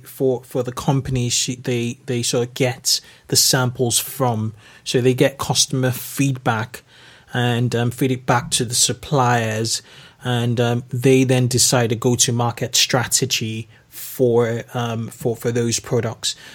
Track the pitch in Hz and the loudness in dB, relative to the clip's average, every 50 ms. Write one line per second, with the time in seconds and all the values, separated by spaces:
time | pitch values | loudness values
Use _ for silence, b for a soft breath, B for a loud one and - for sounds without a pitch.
0 | 123 - - - 135 131 127 120 - - - 135 123 123 123 - - - 139 135 | -6 -12 -6 -2 0 0 0 0 -4 -6 -4 -4 -4 -4 -4 -6 -2 0 0 0
1 | 127 - 131 127 120 120 - - - - 123 - - - 123 120 117 117 117 - | 0 -2 -2 -2 -2 -2 -2 -2 -2 -4 -6 -8 -4 -4 -2 -2 -2 -4 -6 -8
2 | - - 123 120 120 - - 127 120 123 - - 135 123 120 - - - - - | -8 -6 -4 -4 -2 -2 0 -2 -2 -2 -2 -2 0 0 -2 -2 -2 -2 -2 -2
3 | B B B B B B - - - - - 135 127 127 123 127 127 117 104 - | B B B B B B 2 2 2 4 4 2 2 0 0 0 0 0 0 -2
4 | - - - - 135 123 117 107 107 110 107 B B B B B B - - 131 | -2 -4 -4 0 0 0 2 0 -2 -4 -6 B B B B B B -2 0 2
5 | 120 131 127 127 143 131 - - - - 135 - - - - 131 127 131 123 - | 4 4 4 4 4 2 2 -2 -4 -2 0 0 0 0 0 0 0 0 0 -2
6 | - - - - 139 139 131 123 - 131 117 110 113 - - - - B B B | -6 -8 -2 0 0 0 0 0 0 -2 0 0 -2 -6 -8 -16 -20 B B B
7 | B B B B B B - 123 123 120 120 117 123 120 117 117 120 120 120 - | B B B B B B -2 0 0 2 2 2 0 0 0 0 0 0 -2 -2
8 | 147 127 127 123 - - 131 120 - - - - 127 113 123 - - - - - | -2 -2 -2 -2 0 0 0 0 0 0 -2 -2 -2 -2 0 0 0 0 -2 -4
9 | - - 156 139 127 120 120 117 113 110 107 110 113 113 - - B B B B | -6 -2 0 2 4 4 4 2 0 -2 -2 -2 -2 -2 -4 -6 B B B B
10 | B B B B - 127 123 120 117 123 120 117 120 120 120 120 123 - - 123 | B B B B -4 -2 -2 0 0 0 0 2 2 2 0 -2 -4 -6 -6 0
11 | 120 135 131 131 135 127 131 127 127 120 123 120 - - - 127 120 110 117 110 | 4 6 6 6 6 4 4 2 2 2 2 2 2 4 4 2 2 2 0 0
12 | - 127 123 120 - - 120 117 120 117 - - 127 - - - - - - 131 | 0 0 2 2 2 0 0 0 0 -2 -2 -4 -6 -2 0 0 0 2 2 0
13 | 117 - - - 139 123 - - 117 110 110 113 113 b b b b b - - | 0 0 0 -2 0 0 -2 -4 -4 -4 -6 -8 -10 b b b b b -18 -16
14 | - - - - 131 123 117 117 120 113 117 117 110 - - 127 120 117 117 117 | -14 -10 -2 0 2 4 4 4 2 2 0 -4 -6 -6 -6 -6 -4 -4 -4 -6
15 | 113 101 - - - 131 113 - - 123 117 120 117 117 110 - - - - 120 | -6 -8 -10 -6 -4 -4 -4 -2 -4 -2 -2 0 0 0 -2 -4 -4 -2 -2 -2
16 | 113 113 104 - - - - B B B | -2 -2 -6 -6 -6 -8 -8 B B B